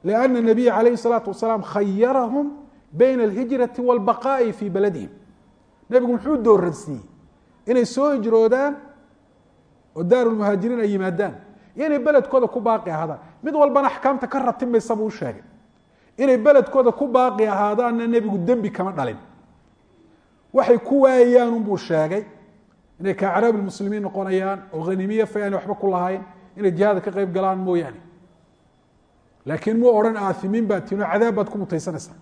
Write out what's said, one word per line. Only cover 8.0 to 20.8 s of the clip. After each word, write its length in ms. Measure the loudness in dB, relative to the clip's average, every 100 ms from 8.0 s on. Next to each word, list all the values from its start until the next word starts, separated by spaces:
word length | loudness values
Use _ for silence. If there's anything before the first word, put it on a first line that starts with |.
| 0
hijroodaan 640 | 0 2 2 4 2 -2 -4 -14 -20 _ _ _ _ _ _ _ _ _ -8
oo 60 |
daarul 300 | 2 2 4
muhaajiriin 460 | 2 0 0 -2 -2
ay 100 | -2
yimaadaan, 420 | -2 -2 -2 -4 -6 -20 -20 _ -6
iyo 100 | -2
inay 120 | 0
beledkooda 480 | 2 2 2 0 0
ku 120 | -2
baaqi 300 | -2 -2 -4
ahaadaan. 280 | -8 -8 -10 -16 _
Mid 120 | -6
walbana 340 | 2 2 4 0
axkaamta 380 | 0 -2 -2 -4
ka 120 | -4
ratimaysa 580 | -4 -4 -2 -2 0 -4
buu 100 | -4
u 40 |
sheegay. 320 | -6 -10 -10 -20 -20 _ _ _ _ _ -2
Inay 220 | 2 4
beledkooda 540 | 6 6 4 2 2
ku 140 | 0 0
baaqi 400 | 2 2 0 0
ahaadaanna 600 | 0 0 0 -2 -2 0
nebigu 320 | 0 0 -4
dembi 320 | 0 0 -2
kama 200 | -4 -6
dhalin. 240 | -4 -6 -8 -16 _ _ _ _ _ _ _ _ _ _ _ _
Waxay 260 | 0 4
ku 220 | 2